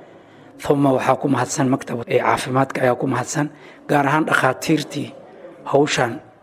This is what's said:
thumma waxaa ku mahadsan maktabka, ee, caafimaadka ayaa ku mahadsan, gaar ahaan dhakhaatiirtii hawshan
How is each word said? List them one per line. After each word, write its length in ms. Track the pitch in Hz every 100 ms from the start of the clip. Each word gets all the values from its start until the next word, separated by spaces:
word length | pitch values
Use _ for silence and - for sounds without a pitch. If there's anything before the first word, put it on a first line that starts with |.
| - - - - - -
thumma 320 | - 143 143
waxaa 240 | 131 113 131
ku 100 | 147
mahadsan 380 | 127 123 - 131
maktabka, 360 | 135 - 123 117
ee, 120 | 123
caafimaadka 600 | 113 113 135 131 135 -
ayaa 140 | 131 120
ku 100 | 139
mahadsan, 420 | 127 123 156 147 - - - -
gaar 160 | 147 139
ahaan 200 | 151 -
dhakhaatiirtii 800 | 147 135 127 - 156 143 143 120 - - - - - -
hawshan 560 | 139 147 - 123 78 - -